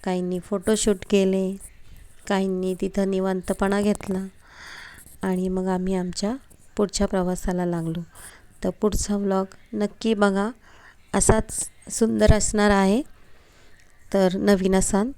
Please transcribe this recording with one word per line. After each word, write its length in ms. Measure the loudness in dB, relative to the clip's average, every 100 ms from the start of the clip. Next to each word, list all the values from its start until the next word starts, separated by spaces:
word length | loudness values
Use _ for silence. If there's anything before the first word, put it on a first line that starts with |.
काहींनी 360 | -4 -4 -4 -6
फोटोशूट 560 | -4 -4 -2 0 0 -2 0
केले, 460 | 2 2 0 -2 -6 -14 -20 -20 -20 -20 -20 -4
काहींनी 480 | -2 0 -2 -4 -4
तिथं 300 | -4 -2 0
निवांतपणा 720 | 0 0 -2 -4 -2 0 2
घेतला 440 | 0 -2 -4 -6 -6 -14 -20 -20 -20 -18 -20 -20 -20 -8
आणि 280 | -4 -2 -2
मग 180 | -2 -2
आम्ही 280 | -2 0 -2
आमच्या 400 | -4 -4 -4 -4 -10 -20 -12 -2
पुढच्या 300 | -2 0 0
प्रवासाला 580 | 0 -2 -2 -2 -2 -2
लागलो. 360 | -2 -4 -6 -10 -18 -20 -20 -20 -6
तर 60 | -6
पुढचा 480 | -2 -2 0 -2 -2
व्लॉग 280 | 0 0 -2 -10 -10
नक्की 400 | -4 -4 -2 -2
बघा, 360 | 2 2 2 -2 -6 -20 -20 -20 -20 _
असाच 560 | 0 4 4 2 -8 -10 -12 -12
सुंदर 420 | 0 0 4 6
असणार 360 | 6 4 2 4
आहे. 320 | 4 4 2 -2 -14 -20 -20 _ _ -20 -20 -20 -20 -4
तर 220 | 2 2 2
नवीन 400 | 2 4 4 2
असाल 360 | 2 0 0